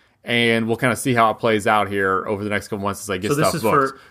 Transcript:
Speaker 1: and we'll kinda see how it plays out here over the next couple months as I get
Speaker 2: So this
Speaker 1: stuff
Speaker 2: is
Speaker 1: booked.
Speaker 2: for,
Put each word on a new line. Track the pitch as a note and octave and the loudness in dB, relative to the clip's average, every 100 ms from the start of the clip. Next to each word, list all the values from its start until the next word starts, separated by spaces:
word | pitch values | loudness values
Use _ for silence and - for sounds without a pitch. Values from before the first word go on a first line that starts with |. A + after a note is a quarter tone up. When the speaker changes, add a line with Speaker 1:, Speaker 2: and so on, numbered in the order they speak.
| _ _ | _ _
Speaker 1:
and | - A#2+ A#2 A2+ A2 | -4 2 2 2 0
we'll | A2+ | 0
kinda | C3 G#2+ | 0 0
see | C#3 | 0
how | A#2+ A2+ | 4 2
it | A2 | 2
plays | A#2+ A2 G#2+ | 0 2 2
out | G#2+ G2 | 2 0
here | G2+ G2 F#2+ F2+ | 0 0 0 -2
over | G2+ | -4
the | G#2 | -2
next | G2+ - | -4 -4
couple | G#2 | -6
months | G2+ F#2+ | -6 -6
as | - | -6
I | F#2 | -4
get | G2+ | -2
Speaker 2:
So | |
this | C3 G2 | 0 0
Speaker 1:
stuff | F2+ | 0
Speaker 2:
is | |
Speaker 1:
booked. | - D3 C3+ | 2 2 0
Speaker 2:
for, | - - | -6 -12